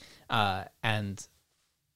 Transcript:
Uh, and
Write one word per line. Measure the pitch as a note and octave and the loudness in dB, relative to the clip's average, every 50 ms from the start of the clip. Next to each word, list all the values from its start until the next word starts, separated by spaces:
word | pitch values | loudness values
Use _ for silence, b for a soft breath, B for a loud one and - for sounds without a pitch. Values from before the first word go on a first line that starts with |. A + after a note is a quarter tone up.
| B B B B B B | B B B B B B
Uh, | - A#2 G#2 G2 F#2 F#2+ F#2+ - - _ - | 2 2 2 2 2 -2 -4 -10 -8 _ 0
and | A#2 G#2+ G#2+ G#2 G2+ G2 G#2+ - - _ _ _ _ _ _ _ _ _ _ _ _ _ | 0 0 0 0 -4 -6 -8 -12 -16 _ _ _ _ _ _ _ _ _ _ _ _ _